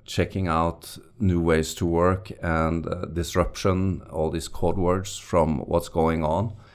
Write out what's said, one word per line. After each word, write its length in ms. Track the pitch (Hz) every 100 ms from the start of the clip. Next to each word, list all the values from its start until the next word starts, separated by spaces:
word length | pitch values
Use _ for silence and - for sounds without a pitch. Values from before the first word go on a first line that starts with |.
checking 440 | - - 85 95 90
out 500 | 82 85 - - - - -
new 200 | 98 87
ways 340 | 82 80 78
to 120 | - 85
work 460 | 85 90 95 - -
and, 440 | 87 82 80 82 78
uh, 180 | 87 -
disruption, 960 | 82 82 90 82 - 98 92 95 80 -
all 200 | 80 78
these 180 | 82 -
code 300 | - 87 82
words 400 | 87 92 92 -
from 400 | - 87 80 73
what's 300 | - 85 -
going 360 | 85 80 80
on. 300 | 78 85 117 - -